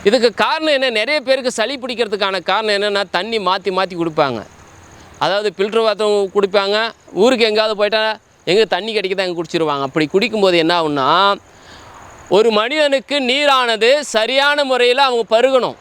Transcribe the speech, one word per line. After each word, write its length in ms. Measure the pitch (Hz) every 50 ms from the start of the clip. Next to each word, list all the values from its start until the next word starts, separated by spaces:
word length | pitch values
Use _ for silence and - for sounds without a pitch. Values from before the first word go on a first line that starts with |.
| -
இதுக்கு 300 | 196 214 262 220 240 196
காரணம் 400 | - 208 233 294 320 311 311 294
என்ன? 160 | 269 262 262
நிறைய 320 | 233 214 214 254 302 302
பேருக்கு 300 | 247 254 269 262 240 254
சளி 260 | 220 - 214 233 285
பிடிக்கிறதுக்கான 680 | 262 226 247 247 202 233 208 202 196 202 196 190 190 170
காரணம் 380 | - 185 214 220 214 202 202
என்னென்னா, 220 | 202 208 202 196 202 185
தண்ணி 280 | - 175 185 220 226 220
மாற்றி 320 | 196 180 185 202 190 202
மாற்றி 240 | 185 185 190 180 185
கொடுப்பாங்க. 480 | 170 170 165 156 156 147 135 120 110 95 - - - - - - - - - - - - - -
அதாவது, 360 | - 139 156 185 202 214 208 175
ஃபில்டர் 240 | - 196 214 202 226
வாட்டர் 260 | 226 220 208 185 214
குடிப்பாங்க, 840 | 208 208 202 202 190 175 202 202 190 185 202 196 196 208 214 226 226 - _ _ - -
ஊருக்கு 320 | 170 196 247 262 214 233
எங்கேயாவது 300 | 220 214 208 214 220 220
போயிட்டா 420 | 190 208 208 214 214 220 220 214 208 _ _ _ _ _
எங்கே 200 | - 175 214 220
தண்ணி 300 | 180 - 180 196 226 214
கிடைக்குதோ 260 | 214 185 185 190 185
அங்கே 200 | 190 185 175 165
குடிச்சிருவாங்க. 400 | 170 156 - 170 160 151 143 139
அப்படி 280 | 139 139 - 165 156 143 -
குடிக்கும்போது 440 | 190 220 240 220 214 196 190 175
என்ன 240 | 170 160 160 175 175
ஆகும்னா, 540 | 165 151 147 143 131 139 156 180 196 202 202 - - - - - - - - - - - - - - - - - - -
ஒரு 220 | - 196 214 233
மனிதனுக்கு 680 | 220 208 214 240 294 311 302 285 277 269 - - 277 285
நீரானது 800 | 262 240 254 285 294 285 269 262 247 233 226 208 214 233 277 302
சரியான 640 | 277 - - 220 220 226 254 269 277 285 294 294 285
முறையில் 340 | 262 262 247 247 247 247
அவங்க 440 | 262 277 262 240 233 226 - 220 226
பருகணும். 340 | 240 269 269 254 220 160 117 -